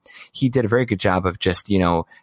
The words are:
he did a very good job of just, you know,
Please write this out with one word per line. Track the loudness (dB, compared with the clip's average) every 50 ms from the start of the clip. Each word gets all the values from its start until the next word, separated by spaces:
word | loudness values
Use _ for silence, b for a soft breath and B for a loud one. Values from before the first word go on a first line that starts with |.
| B B B B B B
he | -6 -4 -2 0
did | 0 0 0
a | 2
very | 2 0 0
good | 0 -2 0
job | 0 0 0 0 0
of | -2 -4 -2
just, | -2 -2 -2 -2 -2 -2
you | 0 2
know, | 2 2 2 0 -2 B B B